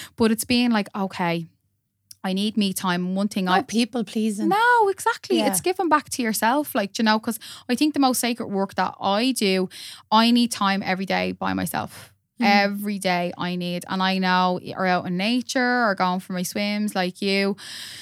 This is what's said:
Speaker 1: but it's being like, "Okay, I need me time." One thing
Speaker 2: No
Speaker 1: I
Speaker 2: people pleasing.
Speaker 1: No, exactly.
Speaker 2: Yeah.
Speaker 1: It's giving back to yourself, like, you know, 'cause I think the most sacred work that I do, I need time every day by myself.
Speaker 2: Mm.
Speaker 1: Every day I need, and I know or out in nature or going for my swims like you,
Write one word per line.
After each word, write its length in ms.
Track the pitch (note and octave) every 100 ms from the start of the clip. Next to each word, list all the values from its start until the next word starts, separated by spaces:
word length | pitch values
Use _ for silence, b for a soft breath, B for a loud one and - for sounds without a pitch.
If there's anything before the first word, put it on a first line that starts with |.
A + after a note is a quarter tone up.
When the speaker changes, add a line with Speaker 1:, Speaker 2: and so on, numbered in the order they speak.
| B -
Speaker 1:
but 140 | A3+
it's 120 | A3+ -
being 240 | B3 B3
like, 180 | A3 G3 G#3+
"Okay, 500 | G3 - F3 E3+ E3 _ _ _ _ _ _ -
I 100 | F#3+
need 240 | F#3+ G#3+ A3
me 160 | G3
time." 420 | F#3+ F#3 F3+ F3+
One 140 | F#3+ G3+
thing 160 | G#3
Speaker 2:
No 80 | F#3
Speaker 1:
I 80 | F#3
Speaker 2:
people 420 | - G#3 A#3 B3
pleasing. 440 | G3+ A3+ A3 G3+ D#4+
Speaker 1:
No, 400 | G4 A#4+ A#4+ G4+
exactly. 480 | G4 A4+ A#4+ - E4+
Speaker 2:
Yeah. 120 | C4+
Speaker 1:
It's 120 | C#4+
giving 300 | F4 F#4 F4+
back 180 | D4+ -
to 120 | -
yourself, 520 | A3+ G#3 A3 C#4 D4
like, 220 | B3 G3+ -
you 60 |
know, 140 | A3 A3
'cause 200 | A3+ A3 B B -
I 60 |
think 180 | B3 D#4
the 80 | D4
most 200 | C4+ B3
sacred 260 | B3 A#3+ A3+
work 280 | G3 G3 -
that 180 | F#3 -
I 340 | F#3+ G3+ C4
do, 360 | B3 G3+ F#3+ F#3 B B B -
I 200 | G#3+ A#3
need 200 | A#3+ A#3+
time 320 | - G3 G3
every 220 | - F#3
day 280 | F#3+ F#3 F#3
by 200 | F#3 F#3+
myself. 580 | - F#3 - - - - _ _ _
Speaker 2:
Mm. 60 | G#3+ G3+
Speaker 1:
Every 340 | G3+ G3+ G3+ G3+
day 360 | F#3+ F3+ F3 -
I 200 | F3+ F3+
need, 280 | F3 F3 -
and 160 | F#3+
I 140 | F#3+ F#3+
know 420 | F#3 F#3 F3+ F3+ - -
or 80 | F#3
out 200 | F3+ -
in 120 | F3+
nature 680 | G#3 B3 A#3 C4+ B3 B3 A3+
or 80 |
going 260 | F#3+ F#3 F#3
for 120 | -
my 100 | F#3
swims 500 | F3 G#3 G3+ G#3 G#3
like 260 | G3 F3+ -
you, 360 | G3 G3 G3 G3+ B B B B